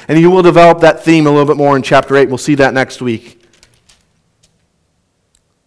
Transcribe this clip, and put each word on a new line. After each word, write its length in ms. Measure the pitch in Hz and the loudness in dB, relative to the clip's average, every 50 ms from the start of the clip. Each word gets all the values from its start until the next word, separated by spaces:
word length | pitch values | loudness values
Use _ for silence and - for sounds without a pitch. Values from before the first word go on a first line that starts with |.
| - - | -8 -4
and 80 | 147 | 0
he 100 | 160 165 | 2 2
will 160 | 175 185 190 180 | 2 2 2 2
develop 380 | 175 160 170 170 170 165 165 | 2 4 4 4 4 4 2
that 240 | 160 160 151 - - | 2 0 0 0 -2
theme 220 | 160 165 160 151 | -2 0 0 0
a 40 | 147 | 0
little 160 | 147 147 147 | 0 0 0
bit 120 | 143 151 139 | 0 -2 -2
more 180 | 143 143 139 | 0 0 0
in 60 | 135 123 | -2 -2
chapter 340 | - 151 135 131 - 135 | 0 0 0 0 0 0
eight. 120 | 139 139 - | 0 0 0
We'll 100 | 131 120 | -2 -6
see 160 | - - 147 | -4 -4 -2
that 160 | 135 139 131 120 | 0 0 0 -2
next 280 | 135 127 131 - - | -4 -6 -6 -8 -10
week. 360 | 127 123 113 107 - - - _ _ _ _ _ _ _ _ _ _ _ _ _ _ _ _ _ _ _ _ _ _ _ _ _ _ _ _ _ _ _ _ _ _ _ _ _ _ _ _ _ _ _ _ _ _ | -8 -8 -8 -8 -10 -18 -20 _ _ _ _ _ _ _ _ _ _ _ _ _ _ _ _ _ _ _ _ _ _ _ _ _ _ _ _ _ _ _ _ _ _ _ _ _ _ _ _ _ _ _ _ _ _